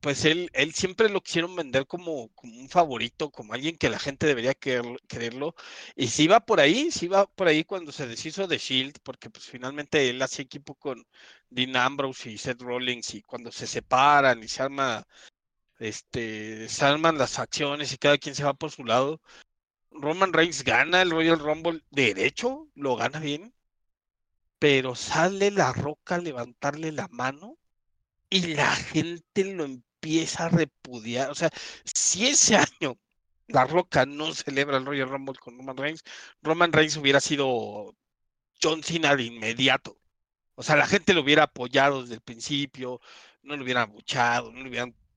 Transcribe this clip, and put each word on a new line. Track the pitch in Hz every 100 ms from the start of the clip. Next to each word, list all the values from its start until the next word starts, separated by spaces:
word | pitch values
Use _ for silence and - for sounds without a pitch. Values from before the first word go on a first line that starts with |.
pues, | 147 139 156
él, | 165 180
él | - 147
siempre | 156 185 185 226
lo | 196
quisieron | - 170 170 180
vender | 151 127 139
como, | 180 175 151 113
como | _ 123 113
un | 135
favorito, | 180 165 120 117 _ 151
como | - 110
alguien | 117 147 165
que | 143
la | 104
gente | - 139 156
debería | 131 120
querer-, | 135 - 127 120 123 _
quererlo. | - 117 123 147 - - - - -
Y | 127
sí | - 156
va | 220
por | - 208
ahí, | 143 208 320
sí | - 170
va | 190 196
por | - 185
ahí | 156
cuando | 165 196 160
se | 139 135
deshizo | 113 156 156 196
de | 143
Shield, | - 131 131 -
porque, | - - -
pues, | - -
finalmente | 127 127 143 143 156 131
él | 123
hacía | 131 -
equipo | 135 - 139
con | 143 143 123 _ _ - - _
Dean | 123 127 131
Ambrose | 127 139 135 127 127
y | 107
Seth | - 123
Rollins, | 127 123 127 120 110
y | 107
cuando | _ 123 117
se | - 120
separan | - - 127 139 147 139 120
y | 110
se | -
arma, | 135 139 135 110 - _ - _ _ _ _ _
este, | 113 107 - 131 113 107 107 110 110
se | -
arman | 143 143 165 156
las | 127
facciones | - 123 - 143 143 143
y | 127
cada | 147 143
quien | -
se | 135
va | 143
por | - 156
su | -
lado, | 123 113 139 160 _ - _ _ _ _ _
Roman | - 143 170 190
Reigns | 165 170 143
gana | 131 120 147 180
el | 185
Royal | 165 160 165
Rumble, | 147 156 165 165 _
de | 135 127
derecho, | - 147 - 240 269 311
lo | - 285 117
gana | 117 147
bien, | 156 147 214 _ _ _ _ _ _ _ _ _ _ _
pero | 151 135 131
sale | 123 - 156 170 196 202
La | 202 135
Roca | 127 143 151 - 175
a |
levantarle | 175 127 120 120 143 147 160
la | 151 95
mano | 120 127 143 196 320 _ _ _ _ _ _ _
y | 190 170
la | 151 139
gente | 143 - 160 160 170 _ - 190
lo | 190 147 131 _ _
empieza | 160 160 160 - 170
a |
repudiar, | 170 151 _ - 123 110 120 131
o |
sea, | 147 165 - - -
si | - - - 175 240
ese | 285 - 214
<laughs> | 151 _
año | 151 120 _ _ _ _ _
La | 135
Roca | 131 165 180 147 131
no | 143 156
celebra | - - 135 143 135
el | 131
Royal | 143 131
Rumble | 139 135 131
con | - 120
Roman | 135 131
Reigns, | 139 160 - - - _
Roman | 151 165 175
Reigns | 156 156 151
hubiera | 139 139
sido | - 147 135 120 107 104 101 - _ _ _ _ _ _
John | 165 160
Cena | 147 165 151 143
de |
inmediato. | 117 117 110 117 131 131 - - _ _ _ _ _ -
O |
sea, | 127 151
la | 135
gente | 196 -
lo | 180
hubiera | 139 151
apoyado | 151 - 123 135 139 139
desde | 123
el | 113
principio, | - 117 - 143 143 131 127 123 - - - _
no | 139 147
lo |
hubieran | 127 123
abuchado, | 113 110 - 135 120 120 117
no | 117
lo | 131
hubieran, | 120 123 _ _